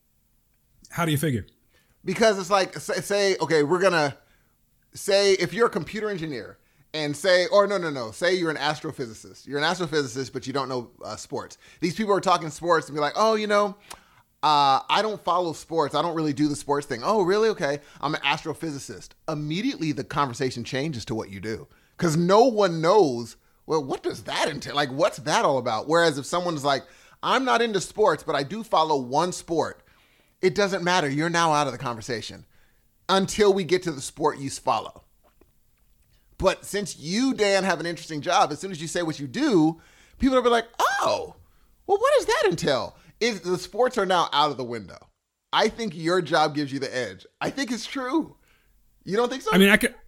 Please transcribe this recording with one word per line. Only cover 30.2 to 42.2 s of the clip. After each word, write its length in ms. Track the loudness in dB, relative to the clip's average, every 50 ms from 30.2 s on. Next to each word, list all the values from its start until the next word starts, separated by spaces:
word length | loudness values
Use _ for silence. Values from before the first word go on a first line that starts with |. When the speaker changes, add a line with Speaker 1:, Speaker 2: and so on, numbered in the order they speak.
| _ _ _ _
Speaker 2:
it 140 | 0 2 2
doesn't 260 | 2 0 0 0 0
matter. 260 | 0 2 2 2 2 2
You're 220 | 0 0 0 0
now 220 | 2 2 4 4
out 160 | 4 2 2 0
of 40 |
the 60 | -4 -4
conversation 680 | -6 -6 -6 -6 -6 -6 -6 -6 -6 -10 -14 -18 -20 _ _ _ _ _ _ _ _ _ _ _ _ 0
until 420 | 2 2 2 0 2 4 4 4
we 100 | 4 4 2
get 180 | 0 0 0
to 80 | 0 -4
the 80 | -6 -6
sport 380 | -10 -12 -6 -2 -2 -2 -2 -2
you 100 | -6 -10
follow. 520 | -10 -4 -2 -2 -2 -2 -2 -6 -14 -20 -20 _ _ _ _ _ _ _ _ _ _ _ _ _ _ _ _ _ _ _ _ _ _ _ _ _ _ 0
But 260 | 2 2 2 0 -4
since 340 | -6 -6 -6 -6 -6 -10 -10
you, 360 | -8 -4 -2 0 0 0 0
Dan, 300 | 2 2 4 4 4 2
have 160 | 0 0 -2
an 60 | -4
interesting 340 | -6 -8 -8 -10 -10 -10 -6
job, 300 | -2 2 4 4 4 4
as 80 | 2 -4
soon 100 | -8 -10
as 100 | -8 -8
you 80 | -8 -6
say 140 | -4 -2
what 160 | -2 -2 -4 -6
you 60 | -8
do, 540 | -8 -4 -2 2 4 4 6 4 4 2 -2 -10 _ _ _ _ _ _ 0
people 180 | 2 2 4
will 60 | 4
be 60 | 4 4
like, 180 | 2 2 0 -4 0 0
"Oh, 580 | 2 2 2 0 0 0 -2 -2 -4 -10 -14 -20 -20 _ _ _ _ _ _ _ _
well, 120 | -2 0 2
what 140 | 4 4 2
does 80 | 2